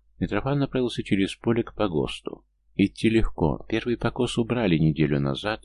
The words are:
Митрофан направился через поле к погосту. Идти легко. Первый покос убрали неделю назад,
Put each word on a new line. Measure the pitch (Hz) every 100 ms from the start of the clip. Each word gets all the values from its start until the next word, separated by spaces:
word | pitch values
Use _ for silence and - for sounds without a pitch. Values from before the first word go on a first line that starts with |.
| _ _
Митрофан | 92 104 135 143
направился | 135 131 120 -
через | - 98 95 -
поле | - 117
к | - -
погосту. | 104 78 64 - - - _ _ _ -
Идти | 98 - 117
легко. | 113 - - 80 64 -
Первый | 113 120 117
покос | 117 - 123 -
убрали | 117 120 107 80
неделю | 78 76 73 71
назад, | 69 67 104 110